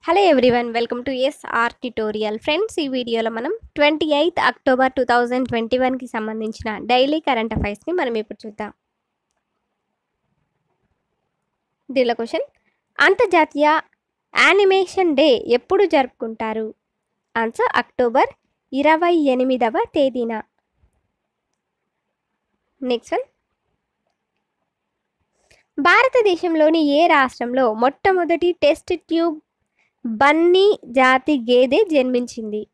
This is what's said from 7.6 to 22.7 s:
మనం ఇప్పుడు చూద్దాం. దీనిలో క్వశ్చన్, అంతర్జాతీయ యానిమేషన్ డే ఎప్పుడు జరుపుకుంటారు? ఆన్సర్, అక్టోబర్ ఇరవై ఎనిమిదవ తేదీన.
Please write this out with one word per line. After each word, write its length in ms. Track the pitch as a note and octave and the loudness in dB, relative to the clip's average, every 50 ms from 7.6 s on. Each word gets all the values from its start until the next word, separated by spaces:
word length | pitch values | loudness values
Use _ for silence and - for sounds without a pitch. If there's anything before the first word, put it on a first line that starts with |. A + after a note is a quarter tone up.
| - G#3 G#3 G#3 _ - F4 F4+ | -6 -6 -8 -10 _ -6 -4 -4
మనం 160 | D4+ B3 A#3 G#3+ | -4 -4 -4 -6
ఇప్పుడు 180 | G#3+ _ G#3+ _ - | -8 _ -14 _ -18
చూద్దాం. 280 | A3 G#3 - G#3+ G#3 - _ _ _ _ _ _ _ _ _ _ _ _ _ _ _ _ _ _ _ _ _ _ _ _ _ _ _ _ _ _ _ _ _ _ _ _ _ _ _ _ _ _ _ _ _ _ _ _ _ _ _ _ _ _ _ _ _ _ _ _ _ _ - B3+ | -20 -14 -14 -14 -14 -14 _ _ _ _ _ _ _ _ _ _ _ _ _ _ _ _ _ _ _ _ _ _ _ _ _ _ _ _ _ _ _ _ _ _ _ _ _ _ _ _ _ _ _ _ _ _ _ _ _ _ _ _ _ _ _ _ _ _ _ _ _ _ -4 0
దీనిలో 200 | C4+ B3 A#3 A#3 A#3 | 0 0 0 0 -4
క్వశ్చన్, 260 | A#3 A#3 - D#4+ C#5 - _ _ _ _ _ _ _ _ _ - - | -4 -6 -4 -6 -6 -8 _ _ _ _ _ _ _ _ _ 0 2
అంతర్జాతీయ 600 | F4 G4 - B4 F#4+ F4 E4 D#4 - _ C#4+ D4 D4+ D#4 G#3+ - _ _ _ _ _ _ _ _ _ - | 2 4 2 0 2 2 2 2 0 _ 0 2 2 2 0 -4 _ _ _ _ _ _ _ _ _ 0
యానిమేషన్ 800 | - B3+ D4 F4 G4+ G4+ F#4+ F#4+ F#4+ F#4 F#4 - F#4+ F#4 E4+ D4 B3 | 2 2 4 4 4 4 4 2 2 0 -2 -2 0 0 0 2 4
డే 100 | D#4 D#4 B3 G#3+ - - A#3 B3 | 4 4 2 0 0 -2 -2 -2
ఎప్పుడు 260 | _ - F#4+ G4 G4+ E4+ D#4+ | _ -2 0 0 2 2 2
జరుపుకుంటారు? 760 | C#4+ C4 B3 _ _ B3 A3+ A3+ _ A3+ A3 A3 A3 A3 G#3+ - _ _ _ _ _ _ _ _ _ _ _ _ A#3 A3+ | 0 0 -2 _ _ -12 -12 -8 _ -8 -8 -6 -8 -8 -10 -12 _ _ _ _ _ _ _ _ _ _ _ _ -4 -4
ఆన్సర్, 280 | A#3 A#3 - A#4 - - - A#3+ | -4 -2 -2 -2 0 0 -2 -4
అక్టోబర్ 500 | _ _ - B3 A#3+ A3+ C#4+ F#4+ C5+ - _ _ _ _ _ _ _ - C4 | _ _ -2 -2 0 2 2 0 0 -2 _ _ _ _ _ _ _ -4 0
ఇరవై 320 | C#4 D4+ D#4+ D#4+ F4 F4 F4 E4 D4 C#4 B3+ | 2 2 2 2 2 0 0 2 2 0 0
ఎనిమిదవ 500 | B3 B3+ C4 C4 A#3 A#3+ A3+ A#3 F4 A#4 - - | 0 0 0 0 0 0 -2 0 -2 -4 -2 0
తేదీన. 380 | E4 C#4 C4+ A#3 B3+ A#3 A3+ A3+ G#3+ - _ _ _ _ _ _ _ _ _ _ _ _ _ _ _ _ _ _ _ _ _ _ _ _ _ _ _ _ _ _ _ _ _ _ _ _ _ _ _ _ _ _ _ _ _ | 0 0 0 0 -4 -6 -6 -8 -10 -12 _ _ _ _ _ _ _ _ _ _ _ _ _ _ _ _ _ _ _ _ _ _ _ _ _ _ _ _ _ _ _ _ _ _ _ _ _ _ _ _ _ _ _ _ _